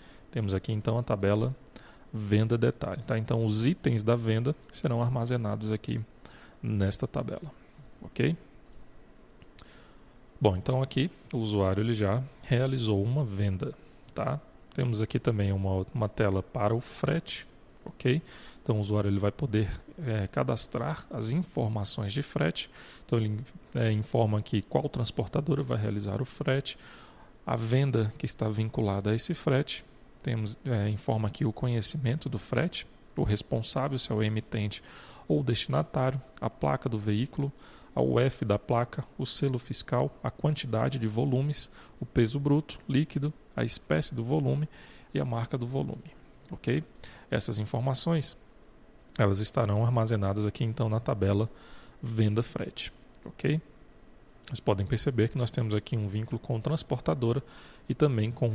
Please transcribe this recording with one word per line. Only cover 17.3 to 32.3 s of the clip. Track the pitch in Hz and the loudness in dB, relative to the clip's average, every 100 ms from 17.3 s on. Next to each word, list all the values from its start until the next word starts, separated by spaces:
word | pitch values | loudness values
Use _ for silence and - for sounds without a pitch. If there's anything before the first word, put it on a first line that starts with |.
| - - - - - - | -10 -12 -20 -20 -18 -16
ok? | - 127 147 - - - - | -2 0 0 -2 -12 -20 -6
Então | - 107 | -2 0
o | |
usuário | 101 104 101 | 2 2 2
ele | 101 | 2
vai | 101 | 2
poder, | - 139 107 101 - - - 139 | 0 0 2 0 -4 -10 -8 -2
é, | 110 95 | -2 0
cadastrar | 139 131 120 - 113 131 156 - | 0 0 0 -2 -4 -4 -6 -8
as | 117 110 | -6 -2
informações | 151 - - 110 110 98 - 101 | -2 -2 -2 -2 0 -2 -2 -4
de | 107 | -4
frete. | - - 156 - - - - - - | -4 0 0 -2 -8 -12 -20 -20 -2
Então | 117 | 0
ele, | 107 107 131 - - | 0 -2 -8 -16 -6
é, | 127 113 | 0 2
informa | 107 107 117 110 107 | 2 2 2 4 2
aqui | - 107 | 0 -2
qual | - 143 147 | 0 0 0
transportadora | - 113 - 104 151 147 143 | -2 -2 -2 -2 -2 0 0
vai | 127 120 | 0 -2
realizar | 107 104 101 101 | -2 -2 -2 -2
o | 127 | -4
frete, | - 143 135 - - - - - - - - - | -4 0 0 -2 -10 -14 -20 -20 -20 -20 -10 -4
a | 117 | -2
venda | 113 127 139 117 107 - | 2 2 4 2 0 -2
que | 120 | -6
está | - 110 | -2 -2
vinculada | 107 110 - 104 98 104 | 0 -2 0 0 2 2
a | 113 | 0
esse | - | -2
frete. | 170 - 135 147 - - - - - | -2 2 2 0 -6 -12 -20 -20 -10
Temos, | 131 113 104 120 139 | -4 -2 -4 -6 -2
é, | 113 104 | 0 0
informa | 104 - 110 107 | -2 -2 0 -2
aqui | - 131 | 0 -2
o | |
conhecimento | - 123 120 104 151 131 151 | 0 -2 0 -2 -2 -2 -2
do | 131 | -4